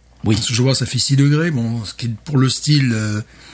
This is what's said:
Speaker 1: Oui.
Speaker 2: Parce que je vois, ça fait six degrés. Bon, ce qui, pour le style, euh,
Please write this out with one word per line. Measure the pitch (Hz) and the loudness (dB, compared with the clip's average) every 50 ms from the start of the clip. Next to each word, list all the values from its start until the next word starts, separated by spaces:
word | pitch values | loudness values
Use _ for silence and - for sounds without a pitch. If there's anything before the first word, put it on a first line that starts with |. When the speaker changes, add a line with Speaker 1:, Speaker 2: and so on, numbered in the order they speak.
| _ _ _ _ - | _ _ _ _ 0
Speaker 1:
Oui. | - 113 | 0 0
Speaker 2:
Parce | 98 113 - | 2 0 -2
que | 120 | 0
je | 110 | 0
vois, | 123 131 131 | 2 2 2
ça | - 123 | 0 -2
fait | 113 - 123 | -2 -2 -2
six | - - 143 135 | 0 2 2 4
degrés. | 139 143 147 151 165 175 | 4 4 4 2 0 0
Bon, | 156 123 117 113 117 117 107 | -2 -2 -2 -2 -4 -4 -6
ce | - - | -10 -10
qui, | - - 117 | -8 -8 -8
pour | 113 104 - - 147 135 | -8 -8 -8 -2 0 2
le | 131 127 | 2 2
style, | - - - 147 151 147 135 127 113 | 0 -2 0 2 2 2 2 2 0
euh, | 110 110 107 104 104 107 - - - - - | 0 -2 -2 -2 -4 -6 -8 -14 -20 -20 -20